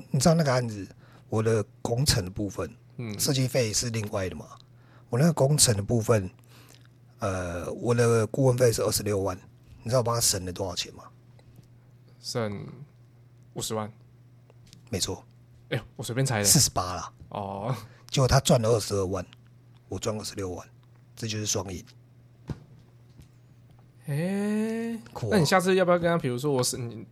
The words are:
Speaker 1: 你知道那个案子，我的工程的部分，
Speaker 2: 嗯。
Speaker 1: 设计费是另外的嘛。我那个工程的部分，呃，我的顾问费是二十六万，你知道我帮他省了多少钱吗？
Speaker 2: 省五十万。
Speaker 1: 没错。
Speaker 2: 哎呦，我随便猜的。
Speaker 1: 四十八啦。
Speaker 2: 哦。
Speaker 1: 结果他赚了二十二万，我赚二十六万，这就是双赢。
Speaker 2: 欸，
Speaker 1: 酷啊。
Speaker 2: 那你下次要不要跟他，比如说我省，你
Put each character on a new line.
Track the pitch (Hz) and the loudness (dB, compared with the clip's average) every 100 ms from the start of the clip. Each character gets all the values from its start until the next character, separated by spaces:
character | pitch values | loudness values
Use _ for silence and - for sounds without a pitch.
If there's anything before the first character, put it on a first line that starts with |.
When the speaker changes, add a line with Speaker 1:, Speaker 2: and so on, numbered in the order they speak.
| - | -2
Speaker 1:
你 | 135 | 2
知 | |
道 | 175 | 4
那 | 165 | 4
个 | 139 | 2
案 | 127 120 | 0 -2
子， | 104 90 - - - - | -8 -12 -16 -20 -20 -4
我 | 110 | 0
的 | 110 110 101 - | 2 0 -2 -6
工 | - 120 | -4 -2
程 | 147 110 | 2 0
的 | 92 | -2
部 | 104 98 | -6 -6
分， | - 82 - - - | -6 -10 -10 -20 -12
Speaker 2:
嗯。 | 113 101 | -8 -4
Speaker 1:
设 | - | -2
计 | 131 127 | 0 0
费 | 139 110 | 0 0
是 | 101 117 | -2 -2
另 | 113 104 | -4 -4
外 | 104 90 | -4 -6
的 | |
嘛。 | 80 - - - - - - - | -8 -16 -20 -20 -20 -20 -20 -4
我 | 120 | 2
那 | |
个 | 170 | 4
工 | 151 135 151 | 4 4 4
程 | - | 4
的 | 101 | 2
部 | 101 117 | 2 0
分， | 107 110 95 - - - - - - - - - | 4 2 2 -10 -20 -20 -20 -20 -20 -20 -20 -8
呃， | 101 92 87 87 - | -4 -4 -6 -6 -8
我 | - 117 | -4 0
的 | 120 117 113 107 | 4 4 4 2
顾 | - | 2
问 | 131 123 | 4 6
费 | 123 | 4
是 | 110 | 4
二 | 107 | 0
十 | 107 | 0
六 | 104 101 | 0 0
万， | 95 90 - - - - | -2 -6 -12 -20 -20 -12
你 | 113 | -2
知 | |
道 | 131 | 0
我 | |
帮 | 117 | 2
他 | 117 | 0
省 | - 98 | 0 0
了 | 90 | -4
多 | 90 92 | -6 -6
少 | |
钱 | 85 - | -6 -10
吗？ | - - - - - - - - - - - - - | -12 -20 -20 -20 -20 -20 -20 -20 -20 -20 -20 -20 -16
Speaker 2:
省 | - 123 107 101 101 123 143 - - _ - - - | -8 -4 -4 -6 -12 -16 -20 -20 -20 _ -20 -20 -16
五 | - | -10
十 | - | -6
万。 | 110 107 - - - - - _ - - - - | -6 -6 -12 -20 -20 -20 -20 _ -20 -20 -20 -8
Speaker 1:
没 | 92 | -6
错。 | - 90 - - - - - | -4 -8 -12 -20 -20 -18 -8
Speaker 2:
哎 | 123 | -8
呦， | - | -8
我 | - | -12
随 | 120 | -6
便 | 117 | -2
猜 | 131 110 | 0 2
的。 | |
Speaker 1:
四 | 101 143 | 4 4
十 | - | 4
八 | - 90 | 0 -4
啦。 | 87 - - - | -6 -10 -18 -12
Speaker 2:
哦。 | 101 98 98 113 - - - - | -8 -8 -6 -6 -6 -8 -20 -6
Speaker 1:
结 | 143 | 0
果 | 123 | 4
他 | 135 | 4
赚 | - 131 | 6 4
了 | 110 | 4
二 | 113 | 2
十 | - | 0
二 | 101 | -2
万， | 92 92 - - - - - - - | -2 -4 -8 -16 -20 -20 -20 -20 -12
我 | 95 | -6
赚 | 113 | -6
二 | 107 | -6
十 | 104 | -8
六 | 101 92 | -8 -8
万， | 85 - - - - - | -8 -14 -20 -20 -20 -20
这 | - 110 | -10 -6
就 | 107 | -4
是 | 104 | -2
双 | 104 92 | -4 -4
赢。 | 87 - - - - - - - - - - - - - - - _ _ - - - - _ | -10 -12 -20 -20 -20 -20 -20 -14 -14 -14 -20 -20 -20 -20 -20 -20 _ _ -20 -20 -20 -20 _
Speaker 2:
欸， | - 143 180 202 208 214 220 226 233 226 - | -6 -4 -2 -2 -2 -2 -2 -4 -6 -8 -10
Speaker 1:
酷 | - 107 | -6 0
啊。 | |
Speaker 2:
那 | 202 | 4
你 | 143 | 4
下 | 185 | 4
次 | 180 | 4
要 | 185 | 4
不 | 175 | 4
要 | 175 | 4
跟 | 170 | 2
他， | |
比 | 170 143 | 2 0
如 | 123 | -2
说 | 147 | 0
我 | 131 | 2
省， | 123 117 117 | 0 -2 -8
你 | 113 - | -10 -14